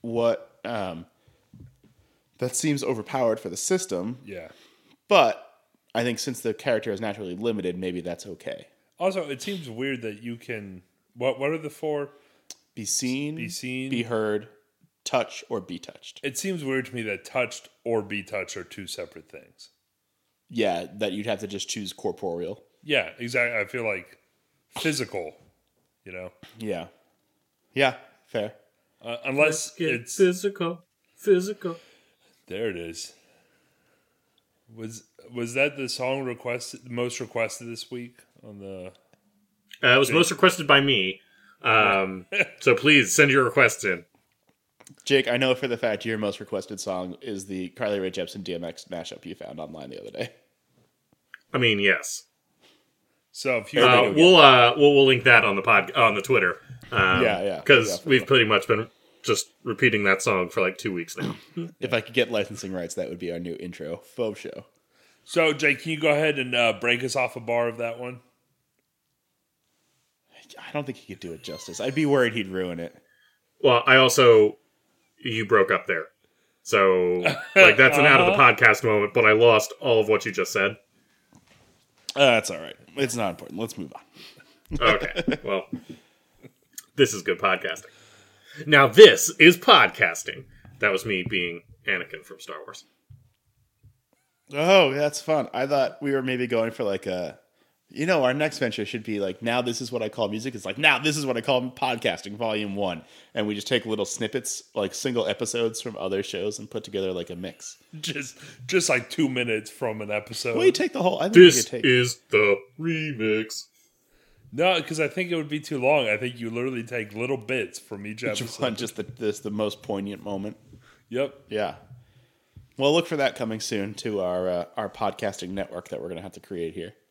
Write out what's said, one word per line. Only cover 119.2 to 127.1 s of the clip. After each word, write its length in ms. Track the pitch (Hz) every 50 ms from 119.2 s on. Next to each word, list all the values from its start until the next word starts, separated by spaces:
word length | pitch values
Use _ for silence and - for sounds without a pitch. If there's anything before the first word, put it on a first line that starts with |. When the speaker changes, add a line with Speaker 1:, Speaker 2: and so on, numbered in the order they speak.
| 117 107 104 -
Speaker 1:
the 100 | - 107
most 320 | 104 107 107 104 101 - -
poignant 400 | - 107 98 98 101 101 - -
moment. 320 | 104 101 95 98 107 107 _ _ _ - - _ _ _ _ _ _
Speaker 2:
Yep. 260 | 113 123 139 135 - - _ _
Speaker 1:
Yeah. 260 | 107 107 104 82 73 - - _ - - _ _ _ _ _ _ _ _ _ _ _ - - _ _
Well, 160 | - 135 143 151
look 140 | 170 170
for 100 | - 170
that 180 | 147 139 127 -
coming 240 | - 127 113 110 110
soon 340 | - - 117 104 98 104 104
to 260 | - - 117 107 101
our, 260 | 92 90 90 92 92
uh, 180 | 92 90 87 85 - -
our 120 | - 107 95
podcasting 600 | - - 110 101 95 - - 101 98 - - 90
network 400 | 95 98 92 - - 90 - -
that 120 | - -
we're 60 | -
gonna 140 | 87 90 82
have 100 | 92 95 -
to 60 | -
create 360 | - _ 98 85 85 80 -
here. 180 | 95 82 95 - _ _ _